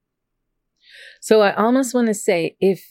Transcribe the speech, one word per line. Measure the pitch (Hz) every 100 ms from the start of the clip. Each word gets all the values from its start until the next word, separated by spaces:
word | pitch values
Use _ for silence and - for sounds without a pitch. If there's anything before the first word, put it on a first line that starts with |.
| _ _ _ _ _ _ _ _ _ - - -
So | - 220
I | 202
almost | - 220 262 254
wanna | 247 233
say | 202 - 175 156 -
if | 190 196 -